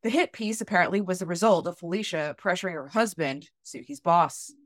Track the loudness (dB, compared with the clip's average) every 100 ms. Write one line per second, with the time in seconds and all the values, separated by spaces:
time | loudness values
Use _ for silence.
0 | -2 0 0 -2 -4 -4 0 2 2 2
1 | -2 -4 -4 2 4 4 2 -6 -6 -4
2 | -4 -4 -4 -4 -2 -2 -4 -8 -4 0
3 | 0 0 -4 -4 -10 _ -18 -16 -14 -4
4 | 4 4 4 0 -16 -20